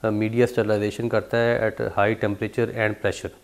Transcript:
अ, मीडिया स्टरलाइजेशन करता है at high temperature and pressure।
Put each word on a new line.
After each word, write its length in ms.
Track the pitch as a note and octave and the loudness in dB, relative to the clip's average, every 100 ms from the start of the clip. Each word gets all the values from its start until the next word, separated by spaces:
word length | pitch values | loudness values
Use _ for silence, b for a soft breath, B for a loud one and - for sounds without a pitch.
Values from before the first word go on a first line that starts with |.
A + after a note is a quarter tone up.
अ, 60 | A2 | 0
मीडिया 360 | G#2+ A2 A#2 A#2+ | 0 0 2 2
स्टरलाइजेशन 600 | B2 G#2+ G#2+ G#2 - A#2 | 2 0 2 0 -2 -2
करता 300 | G#2+ - A#2 | -2 0 0
है 380 | A#2 A#2+ A2 - | 2 2 0 -2
at 60 | |
high 380 | A2 - G2+ A2 | -4 2 2 2
temperature 440 | G#2+ G2+ G#2+ A2 A#2 | -2 -2 -4 -2 -2
and 220 | A#2+ G#2+ | 0 -2
pressure। 440 | G#2 G2+ - F2+ - | 0 -2 -2 -10 -12